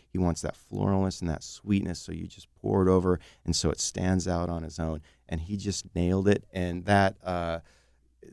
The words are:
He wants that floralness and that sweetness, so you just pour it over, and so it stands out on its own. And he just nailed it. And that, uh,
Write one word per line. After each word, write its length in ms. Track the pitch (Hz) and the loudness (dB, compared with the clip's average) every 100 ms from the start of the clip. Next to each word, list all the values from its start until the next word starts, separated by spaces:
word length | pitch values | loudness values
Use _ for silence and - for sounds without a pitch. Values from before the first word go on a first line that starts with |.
| _ | _
He 100 | 92 | 0
wants 220 | 90 82 | 0 0
that 140 | - - | -6 -10
floralness 640 | - 98 98 95 95 - | -10 -2 0 2 0 -2
and 80 | 87 | -6
that 120 | 76 | -6
sweetness, 540 | - - 101 98 85 85 | -8 -14 0 0 0 -8
so 100 | - | -10
you 140 | 82 87 | -10 -12
just 220 | - - _ | -14 -20 _
pour 260 | 104 101 92 | 0 4 6
it 40 | |
over, 280 | 92 92 87 - _ | 6 4 0 -2 _
and 100 | - | -4
so 160 | 82 80 | 0 0
it 100 | - | -2
stands 460 | - 95 92 92 90 | -4 -2 2 2 0
out 200 | 87 87 | -2 -2
on 140 | 85 | -4
its 140 | 80 - | -8 -6
own. 220 | 82 78 - _ - | -6 -6 -10 _ -8
And 120 | 85 | -8
he 160 | 85 104 | -6 -4
just 280 | 101 92 - | -4 -6 -6
nailed 320 | 85 87 95 98 | 0 2 4 4
it. 160 | 104 - | 2 0
And 320 | 92 90 87 87 | -6 -4 -4 2
that, 300 | 101 95 95 | 4 4 0
uh, 360 | 90 87 85 82 - _ _ _ _ _ - | -6 -4 -4 -6 -10 _ _ _ _ _ -20